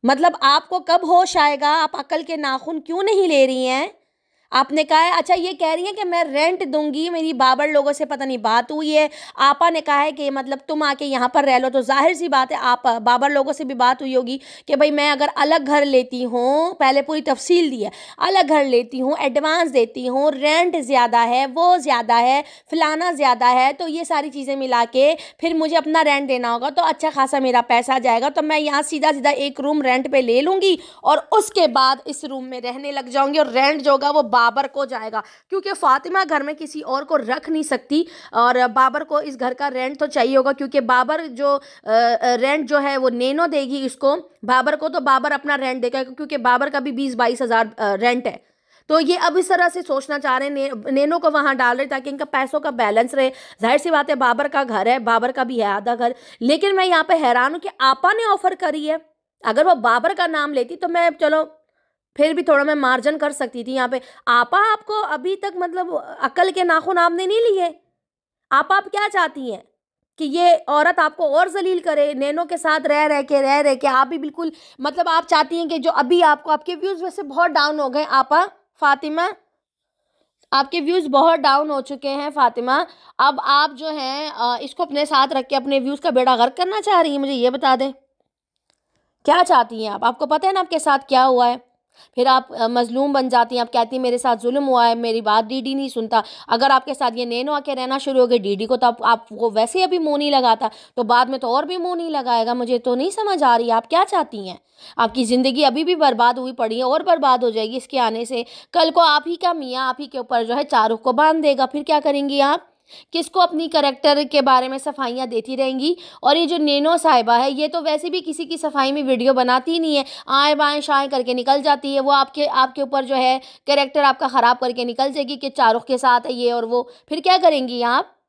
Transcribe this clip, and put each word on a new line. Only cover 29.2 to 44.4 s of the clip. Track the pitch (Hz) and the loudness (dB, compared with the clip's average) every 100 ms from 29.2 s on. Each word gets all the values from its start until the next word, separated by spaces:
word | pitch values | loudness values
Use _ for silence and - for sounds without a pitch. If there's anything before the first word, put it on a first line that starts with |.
| 269 | -2
एक | 285 285 277 | -2 -4 -4
रूम | 277 302 | -2 0
रेंट | 262 254 269 | 0 0 0
पे | 269 | 0
ले | 247 240 | 2 2
लूँगी | 302 381 381 349 - - | 2 2 2 0 -4 -4
और | - 302 - | 0 0 2
उसके | 440 - - 311 | 0 2 0 2
बाद | 240 262 262 - | 4 2 0 -6
इस | 277 | -10
रूम | 294 269 | -10 -10
में | 254 254 | -10 -10
रहने | 247 254 285 | -8 -8 -8
लग | 277 247 | -8 -4
जाऊँगी | 262 277 302 | 0 2 2
और | 285 | 2
रेंट | 240 277 302 | 2 2 2
जो | 277 | 2
होगा | 269 285 | 2 2
वो | 302 240 240 | 0 2 4
बाबर | 233 233 277 | 4 2 -4
को | 277 269 | -4 -6
जाएगा, | 240 220 220 - - _ | -6 -6 -8 -10 -20 _
क्योंकि | 381 381 | -6 -6
फातिमा | 392 302 269 349 381 | -2 2 2 0 -2
घर | 349 311 | 0 -2
में | 285 | -2
किसी | 302 311 302 | -8 -10 -12
और | - 262 | -6 -6
को | 277 311 | -2 -2
रख | 226 247 - | -2 -6 -4
नहीं | 320 | -4
सकती | 294 254 - 294 339 - - | -2 -6 -2 -2 -2 -10 -6
और | 220 240 247 247 | 0 2 2 2
बाबर | 233 254 294 | 2 0 0
को | 302 294 | -4 -4
इस | 302 262 | -4 -6
घर | 254 | -6
का | 254 285 | -4 -6
रेंट | 254 254 277 | -4 -6 -4
तो | 294 | -2
चाहिए | 294 240 269 | 0 2 2
होगा, | 262 | 2
क्योंकि | 277 277 285 | -2 -2 -2
बाबर | 233 247 254 311 320 | 2 2 2 -2 -6
जो, | 233 285 | -4 -2
अ, | 277 277 - - | -2 -4 -16 0
अ, | 220 233 233 247 | 2 4 2 0
रेंट | 247 262 302 262 | 0 0 0 0
जो | 294 | 0
है | 277 277 | 0 0
वो | 262 | -2
नैनो | 240 254 285 339 | 0 -2 0 0
देगी | 294 269 277 | 0 -2 -4
इसको, | 262 - 277 311 - _ | -6 -2 0 0 -6 _